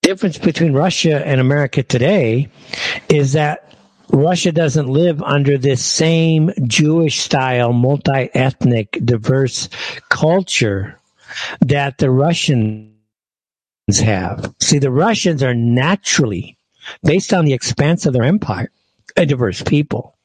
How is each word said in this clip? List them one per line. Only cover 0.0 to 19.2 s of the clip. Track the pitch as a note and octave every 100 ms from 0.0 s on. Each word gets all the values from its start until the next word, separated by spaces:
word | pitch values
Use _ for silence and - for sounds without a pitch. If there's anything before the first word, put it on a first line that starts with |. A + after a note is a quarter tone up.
difference | F3 F#3+ F#3+ -
between | F3+ D3+ E3
Russia | C#3 F3+ - E3 D3 -
and | C3+
America | B2+ C#3+ C#3 -
today | B2+ B2 C3+ G3+ A#2+ A#2 D3 - - - - - -
is | D3+ C#3
that | D3 D3 D#3 - - _ _ _
Russia | C3+ D#3 F3+ F3+
doesn't | D#3+ D#3+ D#3 C3+
live | C3+ F3 D3+
under | - C#3+ C#3+ C#3
this | C3 B2+ -
same | - D#3+ E3 E3 D#3+ D#3 -
Jewish-style, | B2+ A2 D3+ E3 D#3+ - - C#3+ C3 B2 A#2+
multi-ethnic, | A#2+ B2 C#3+ - C3+ B2+ B2+ C3 - B2+ A#2 G#2 - A#2
diverse | A#2+ G#2+ C3+ C3 - - - - - _
culture | - D#3 F3+ F#3 - A#2 G2 G#2 - _ _ - - - -
that | B2+ C#3+ C#3 C3
the | C#3+
Russians | B2+ D3 E3 - B2+ G#2+ G#2+ G#2+ G#2+ _ _ _ _ _ _ _ _ - G2+
have. | A2+ G2 F2+ - - _
See, | - D3
the | C#3
Russians | B2+ G3 G#3+ F#3 D3+
are | C3
naturally, | A#2+ A#2 A#2+ C#3+ G3 - - B2 F2+ - _ _ _ - -
based | F3+ F3 -
on | F#3+ D3+
the |
expanse | C3 - - D3 E3+ E3
of |
their | B2+
empire, | A#2+ G3+ - G2 B2 _ _ _ -
a | -